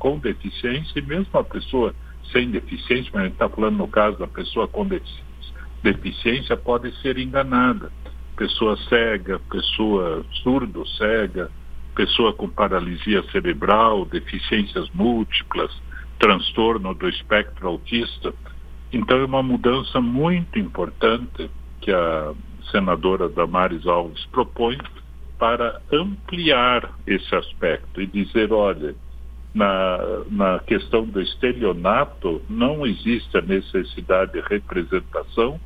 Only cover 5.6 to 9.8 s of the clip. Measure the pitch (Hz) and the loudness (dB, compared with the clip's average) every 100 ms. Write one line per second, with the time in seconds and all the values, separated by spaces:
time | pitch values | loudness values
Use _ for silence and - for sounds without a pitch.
5.6 | - - 214 - - - 117 127 - 113 | -12 -2 2 2 -2 -2 0 0 0 -2
6.6 | - 120 123 - 135 127 131 139 131 123 | 2 0 0 -4 -2 -2 -2 0 2 4
7.6 | 127 110 - - - - - - 104 - | 4 2 -4 -12 -12 -12 -10 -4 -4 0
8.6 | 110 101 - 120 113 107 92 92 - 98 | 2 0 2 2 4 0 -2 -6 -4 -4
9.6 | - - | -2 0